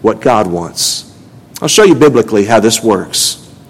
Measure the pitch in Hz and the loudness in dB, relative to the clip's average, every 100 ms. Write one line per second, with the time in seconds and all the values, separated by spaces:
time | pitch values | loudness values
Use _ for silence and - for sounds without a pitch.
0 | 107 110 135 113 95 85 85 - - - | -4 -2 0 0 0 -4 -8 -8 -6 -8
1 | - - - - - - 156 - 202 139 | -12 -20 -20 -20 -20 -10 -2 2 4 6
2 | 147 120 104 107 101 113 110 110 113 98 | 4 2 0 0 2 2 2 -2 -2 -2
3 | 87 - - - - - - | -4 -6 -6 -8 -16 -20 -20